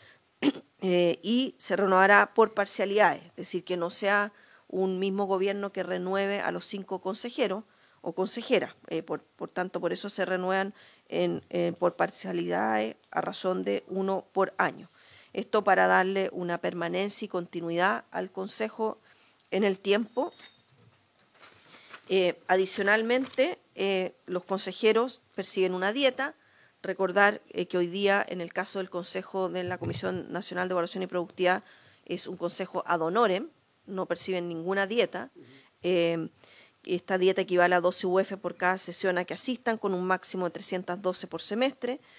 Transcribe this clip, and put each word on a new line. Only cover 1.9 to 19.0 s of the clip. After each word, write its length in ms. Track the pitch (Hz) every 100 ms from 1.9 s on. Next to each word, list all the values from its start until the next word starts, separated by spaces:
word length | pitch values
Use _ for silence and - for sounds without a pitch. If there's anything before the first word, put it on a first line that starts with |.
| 185 196 202 208
por 200 | - 220
parcialidades, 720 | 220 196 - 196 202 185 143 -
es 80 | -
decir, 260 | - 180
que 140 | 175 180
no 140 | 170
sea 420 | - 202 202 208 - - - _
un 320 | 185 190 185
mismo 260 | 196 196 196
gobierno 460 | 190 196 202 202
que 120 | 190
renueve 580 | 180 180 180 196 196 202
a 100 | -
los 140 | 175 -
cinco 340 | 196 185 185
consejeros 640 | 185 202 240 240 220 208 - _ _ _
o 100 | -
consejeras. 640 | 165 185 - 226 220 - - -
Eh, 140 | 160
por, 180 | - 151
por 280 | - _ 170
tanto, 300 | - 180 175
por 140 | 175
eso 160 | 180 202
se 160 | - 180
renuevan 480 | 185 185 190 202 - - - _
en, 380 | 170 175 170 -
en, 280 | 175 175 170
por 200 | 175 -
parcialidades 1000 | 175 - 190 175 175 175 214 220 220 - _
a 120 | 165
razón 420 | 165 202 190 185
de 220 | 190 202 -
uno 380 | 190 190 190 -
por 200 | 190 185 -
año. 320 | 180 - - _ - - -
Esto 320 | - 190 214
para 220 | 202 185 185
darle 460 | 185 185 196 190
una 240 | 180 175 170
permanencia 680 | - 175 170 180 202 -
y 40 | 208
continuidad 760 | 180 175 175 170 170 185 226 -
al 220 | - 185
Consejo 640 | - 196 - 220 - 220 -